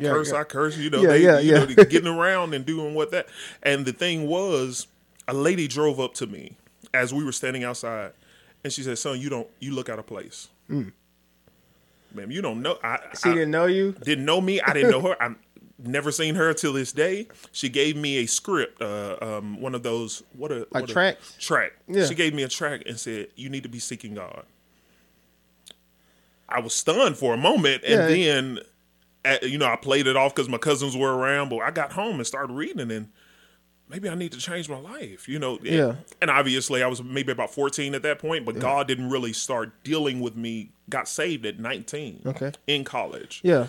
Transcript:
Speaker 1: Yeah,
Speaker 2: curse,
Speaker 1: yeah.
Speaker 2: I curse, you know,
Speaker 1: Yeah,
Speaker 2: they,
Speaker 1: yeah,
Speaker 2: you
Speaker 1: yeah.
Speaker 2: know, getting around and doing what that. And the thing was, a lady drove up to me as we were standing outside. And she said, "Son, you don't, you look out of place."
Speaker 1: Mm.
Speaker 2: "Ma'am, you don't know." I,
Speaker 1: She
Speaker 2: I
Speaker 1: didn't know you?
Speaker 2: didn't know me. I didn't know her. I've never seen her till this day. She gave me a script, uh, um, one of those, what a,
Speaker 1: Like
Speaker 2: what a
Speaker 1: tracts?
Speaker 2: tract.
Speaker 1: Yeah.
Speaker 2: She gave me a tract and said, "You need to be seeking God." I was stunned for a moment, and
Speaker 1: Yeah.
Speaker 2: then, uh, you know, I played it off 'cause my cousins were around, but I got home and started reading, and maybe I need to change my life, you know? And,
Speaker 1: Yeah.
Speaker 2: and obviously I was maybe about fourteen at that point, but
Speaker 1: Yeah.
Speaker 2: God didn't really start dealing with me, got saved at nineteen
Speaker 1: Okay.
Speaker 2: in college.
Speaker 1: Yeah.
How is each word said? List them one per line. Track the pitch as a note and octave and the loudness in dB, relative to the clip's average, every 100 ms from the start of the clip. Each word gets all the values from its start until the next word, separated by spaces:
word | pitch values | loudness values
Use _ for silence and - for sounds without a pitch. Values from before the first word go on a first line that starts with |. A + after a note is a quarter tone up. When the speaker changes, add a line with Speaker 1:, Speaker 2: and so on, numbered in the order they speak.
Speaker 1:
Yeah, | C#3+ | 2
Speaker 2:
curse, | D3 D3 | 0 0
Speaker 1:
yeah. | D3 | -2
Speaker 2:
I | |
curse, | D3+ C3+ D3+ D3+ | -2 -2 -2 -2
you | D3 | 0
know, | - | 4
Speaker 1:
Yeah, | F3+ | 8
Speaker 2:
they, | D3+ | 10
Speaker 1:
yeah, | F3+ D3 | 10 10
Speaker 2:
you | D3+ | 8
Speaker 1:
yeah. | D3 | 8
Speaker 2:
know, | C3+ C3 G3 | 10 12 12
getting | E3 E3+ | 10 4
around | E3 F3 F#3+ E3+ | 2 2 2 0
and | C#3+ C3 | -2 -4
doing | D#3+ D3+ | -4 -2
what | D3+ D3+ | -2 0
that. | F3 - - - - | -2 -4 -10 -18 -4
And | C#3+ C#3 B2+ | 0 0 0
the | |
thing | A#2+ F3 D#3+ D3+ | -2 -2 -2 -2
was, | F3 G3 D3 C3 B2 - _ _ - - | -2 0 0 -2 -6 -12 _ _ -14 -6
a | |
lady | C3+ D#3 F#3 C#3+ | 0 0 0 -2
drove | C3 D3+ C3+ | 0 0 0
up | B2+ - | -4 -6
to | A2+ | -8
me | F#2 - - _ _ - | -8 -16 -20 _ _ -4
as | B2+ B2 | 0 0
we | C#3 | -2
were | D3 | -4
standing | A#2+ C3 C3 | -4 -4 -4
outside. | B2 B2 A#2 A2 G2 - _ _ _ _ C#3 | -6 -6 -8 -8 -10 -14 _ _ _ _ -8
And | |
she | - | -6
said, | C3 A#2 | -6 -6
"Son, | D3 C3 | -6 -6
you | C#3 | -6
don't, | B2+ A2+ _ | -6 -8 _
you | C3+ | -8
look | C3 B2 | -6 -6
out | A2 | -10
of | - | -10
place." | G2+ - - - _ - | -14 -14 -16 -20 _ -8
Speaker 1:
Mm. | C#3+ F#2+ - _ _ _ _ _ _ _ _ _ _ _ | -6 -6 -10 _ _ _ _ _ _ _ _ _ _ _
Speaker 2:
"Ma'am, | G2+ G2+ | -14 -10
you | D#3+ | -6
don't | F3 A2+ | -4 -4
know." | C#3 F3 | -4 -2
I, | A#2 A#2+ - - | -4 -4 -6 -2
Speaker 1:
She | F3 | 2
Speaker 2:
I | E3 | 2
Speaker 1:
didn't | D#3 | 2
know | D#3+ F3+ | 2 4
you? | F#3+ G3 F#3+ | 4 0 -2
Speaker 2:
didn't | C#3+ D3 C#3+ | -2 0 2
know | F3+ | 2
me. | F#3 F#3+ | 2 2
I | C3+ | 2
didn't | D3 A#3+ | 4 6
know | C3 | 6
her. | F3+ F3+ | 2 0
I've | A#2+ A2 _ - - - | -2 -4 _ -20 -20 -12
never | A#2+ C#3 D3 | -4 -2 -2
seen | C#3+ D#3 E3+ | 0 0 2
her | D#3+ | 2
till | D#3 D#3 | 2 0
this | C3+ B2+ | -2 -2
day. | D3 E3+ G3 A#3 - - | 0 0 0 -8 -16 -16
She | - C3+ | -8 -2
gave | C3+ D3+ D3 | 2 2 0
me | D3 C3+ | -2 0
a | A#2 | 0
script, | - - F3 A#2+ - | -2 -2 -2 -2 -4
uh, | G#2+ G#2 G2+ F#2 | -6 -4 -6 -6
um, | A2 G#2+ G#2 G2+ | -6 -6 -8 -8
one | C3 B2+ | -8 -6
of | |
those, | A#2+ A#2 A2+ - - | -4 -4 -4 -10 -14
what | B2+ D3 | -12 -8
a, | B2 A2 | -8 -6
Speaker 1:
Like | B2+ | -6
Speaker 2:
what | B2+ | -2
a | |
Speaker 1:
tracts? | C#3+ F#3 - - - | 0 0 0 -10 -12
Speaker 2:
tract. | - C#3+ G2 - - | -2 0 0 -6 -4
Speaker 1:
Yeah. | F#3+ D#3 | 0 2
Speaker 2:
She | E3+ | 2
gave | D#3+ | 0
me | D3 | 0
a | C3 | -4
tract | - D3+ C3+ - | -4 -4 -6 -10
and | A#2 | -10
said, | A#2+ A2 - - | -8 -8 -10 -12
"You | C3 | -10
need | C3+ | -10
to | A#2+ | -10
be | A#2 | -10
seeking | - A#2+ A2 G#2 | -10 -10 -12 -12
God." | F2+ - - _ _ _ _ _ _ _ _ _ _ _ - - _ _ _ _ _ _ - | -12 -14 -18 _ _ _ _ _ _ _ _ _ _ _ -20 -20 _ _ _ _ _ _ -8
I | B2 | -6
was | A2+ | -4
stunned | - - F3 G3 C#3 | -2 0 2 2 2
for | B2+ | 0
a | A#2 | 2
moment, | E3 C4 D3+ C3+ - | 4 4 4 2 4
and | |
Speaker 1:
Yeah. | A3 D#3+ | 4 6
Speaker 2:
then, | E3+ E3 C#3+ C3 A#2+ - _ _ _ _ _ | 4 4 2 0 -6 -12 _ _ _ _ _
uh, | C3+ C3+ B2+ | 0 2 0
you | D3 | 0
know, | C3 | 0
I | A#2 | 0
played | C3+ C#3 C3 | 2 2 4
it | C3 | 4
off | C3+ C#3+ | 2 2
'cause | B2+ | -2
my | A#2+ | -2
cousins | D3 C#3 C#3 B2+ | 0 0 0 -2
were | C3+ B2+ | 0 0
around, | C3 C#3+ C#3+ | 0 0 -2
but | A2+ | -2
I | A#2+ | -2
got | E3 C#3 | -2 -4
home | F#3+ A3 F3+ | -4 -4 -4
and | A#2 | -6
started | C3+ C#3 | -6 -8
reading, | B2+ A#3 C4 A#2 | -6 -8 -6 -6
and | A2 G#2+ _ _ _ _ _ _ _ _ | -6 -10 _ _ _ _ _ _ _ _
maybe | E3 G3 | -10 -8
I | E3+ | -6
need | E3+ | -8
to | B2 | -8
change | F3+ F3 D3+ | -8 -8 -8
my | C3 | -12
life, | D#3+ C#4+ A#2+ F#2+ - | -12 -14 -16 -14 -10
you | D3 | -6
know? | C3 A#2 | -4 -4
And, | - | 0
Speaker 1:
Yeah. | E3 C3 B2+ - - | 2 2 -2 -10 -4
Speaker 2:
and | E3 | 2
obviously | C#3 C3+ C3 B2 B2+ | 2 2 0 0 0
I | B2+ | 0
was | B2 | -2
maybe | B2 C3+ C3+ | -6 -4 -4
about | B2 G#2+ | -4 -4
fourteen | - C#3 - C#3 | -2 -2 -2 -4
at | C#3 | -4
that | D3+ D3 | -2 -4
point, | D#3 D#3+ A#2 | -4 -4 -4
but | A#2+ | -4
Speaker 1:
Yeah. | |
Speaker 2:
God | C3 C#3 C3+ | 0 0 0
didn't | B2+ B2+ | -2 -2
really | C3+ A#2+ | -2 -2
start | A2 - B2 A2 - | -6 -4 -4 -6 -10
dealing | C3+ D#3+ D3 B2+ | -4 -2 0 -2
with | A#2+ A2+ | -4 -6
me, | A#2 A2+ G#2 _ - | -8 -8 -10 _ -8
got | C3+ - | -6 -6
saved | - E3 C#3+ G#2+ | -4 -4 -4 -6
at | G#2+ | -8
nineteen | A2+ C3 - D3 C3+ D#2+ C3+ | -8 -8 -10 -10 -12 -10 -10
Speaker 1:
Okay. | C3+ C3+ - - | -6 -8 -6 -2
Speaker 2:
in | C#3+ C3+ | -2 -2
college. | B2 F#2+ - - - | -6 -6 -8 -14 -2
Speaker 1:
Yeah. | F3+ D3+ | 2 2